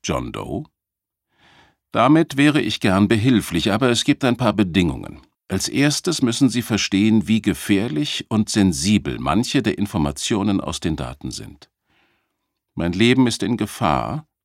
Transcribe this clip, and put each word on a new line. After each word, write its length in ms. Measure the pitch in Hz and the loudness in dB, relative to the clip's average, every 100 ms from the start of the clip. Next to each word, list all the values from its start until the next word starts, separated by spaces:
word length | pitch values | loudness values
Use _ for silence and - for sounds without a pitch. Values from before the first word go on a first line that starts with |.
John 280 | - 71 60 | -4 -4 -6
Doe? 320 | 53 50 - 156 _ _ _ _ _ _ _ _ _ _ _ _ | -10 -8 -10 -10 _ _ _ _ _ _ _ _ _ _ _ _
Damit 460 | 113 123 160 165 135 | 2 4 4 4 2
wäre 220 | 147 147 | 2 2
ich 200 | 110 - | -2 -2
gern 280 | 113 95 101 | 0 4 4
behilflich, 640 | 110 120 117 - 85 107 | 4 4 2 0 -2 0
aber 180 | 107 131 | 0 0
es 140 | 117 | 0
gibt 200 | - 139 | 0 0
ein 140 | 127 120 | 0 0
paar 160 | 123 | 0
Bedingungen. 680 | 101 95 92 85 60 50 - _ _ _ | 0 0 2 0 -2 -12 -18 _ _ _
Als 220 | 95 - | -6 -4
erstes 520 | 113 147 143 190 156 | 0 0 0 -4 0
müssen 280 | 120 117 135 | -2 2 2
Sie 140 | 117 | 0
verstehen, 640 | 107 107 - 98 107 110 90 | -2 -2 0 2 4 2 2
wie 140 | 110 | 0
gefährlich 840 | 104 80 - 98 117 - 151 - - | 0 -4 0 0 0 -4 -4 -6 -4
und 200 | 110 107 | -2 0
sensibel 720 | 110 95 73 87 107 - 58 | 2 2 2 0 0 0 -4
manche 420 | 64 92 127 143 | -2 0 0 0
der 160 | 110 - | 0 -2
Informationen 800 | 104 98 73 73 - 107 104 98 | -4 -2 -2 -4 -2 0 0 0
aus 200 | - - | -2 -6
den 160 | 85 76 | -4 -4
Daten 340 | 62 65 64 | -8 -10 -12
sind. 400 | - 55 71 - _ _ _ _ _ _ _ _ _ _ | -12 -16 -20 -20 _ _ _ _ _ _ _ _ _ _
Mein 200 | - 85 | -6 -4
Leben 340 | 90 117 123 123 | 2 4 4 2
ist 160 | - | 0
in 140 | 95 117 | -2 -2
Gefahr, 720 | 107 - 101 67 57 151 - _ | -4 -2 0 0 -2 -8 -12 _